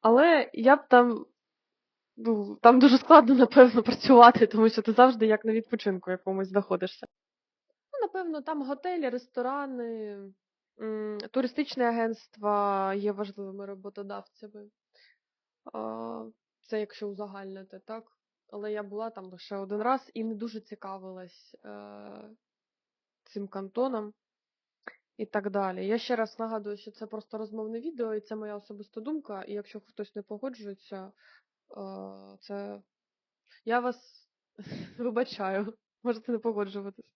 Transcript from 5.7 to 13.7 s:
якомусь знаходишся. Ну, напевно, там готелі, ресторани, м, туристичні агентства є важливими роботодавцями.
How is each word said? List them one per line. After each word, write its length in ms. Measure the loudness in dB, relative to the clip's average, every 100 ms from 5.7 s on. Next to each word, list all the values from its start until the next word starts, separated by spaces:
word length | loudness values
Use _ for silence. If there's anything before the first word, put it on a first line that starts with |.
| -6 -4 -4 -6
якомусь 360 | -8 -6 -6 -2
знаходишся. 600 | -2 -2 -4 -4 -10 -20 _ _ _ _ _ _ _ _
Ну, 60 | -8
напевно, 400 | -6 -6 -6 -8
там 220 | -6 -8
готелі, 460 | -6 -8 -6 -4 -4
ресторани, 1080 | -6 -10 -8 -6 -6 -8 -10 -10 -10 -10 -12 -18 -20 _ _ _ _
м, 360 | -10 -8 -8 -10 -6
туристичні 520 | -4 -4 -4 -6 -2
агентства 1080 | -2 0 -4 -6 _ -8 -4 0 0 -2 -2
є 180 | -4 -4
важливими 540 | -6 -8 -10 -14 -14
роботодавцями. 1040 | -16